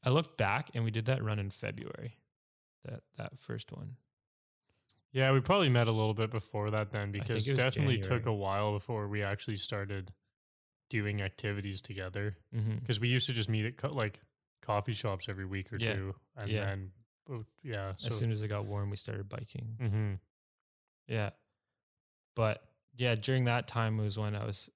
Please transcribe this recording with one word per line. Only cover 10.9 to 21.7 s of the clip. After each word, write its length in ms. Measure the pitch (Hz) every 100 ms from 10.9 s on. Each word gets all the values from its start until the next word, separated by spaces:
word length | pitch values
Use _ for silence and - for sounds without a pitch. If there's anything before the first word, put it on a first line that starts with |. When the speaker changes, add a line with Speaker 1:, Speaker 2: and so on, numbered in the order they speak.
Speaker 2:
doing 320 | 110 104 104
activities 580 | 95 - 107 101 101 98
together. 540 | - 98 92 95 104 98 _
Speaker 1:
Mm-hmm. 300 | 113 110 110
Speaker 2:
'Cause 160 | 123 107
we 80 | 120
used 180 | 120 -
to 60 |
just 160 | 120 104
meet 160 | 110
at 120 | 107 127
co-, 120 | 135
like, 300 | 143 107 - _ _ _ _
coffee 320 | - 104 101
shops 360 | 110 110 95 -
every 180 | 95 95
week 260 | 98 92
or 40 | 101
Speaker 1:
Yeah. 160 | 113
Speaker 2:
two, 200 | 101 95 95 _ -
and 140 | 104
Speaker 1:
Yeah. 140 | 107 98
Speaker 2:
then, 260 | 98 95 92 _ _ -
oh, 160 | 127 107 _
yeah, 280 | 143 110 98 95
Speaker 1:
As 40 |
Speaker 2:
so 60 | -
Speaker 1:
soon 200 | 113 113
as 120 | 107
it 60 | 107
got 180 | 104 101
warm, 240 | 101 101
we 60 | 101
started 320 | - 107 101
biking. 480 | 107 113 - 113 110
Speaker 2:
Mm-hmm. 340 | 117 107 107 95 _ _ _ _ _ _ _ _ _
Speaker 1:
Yeah. 240 | 113 104 - _ _ _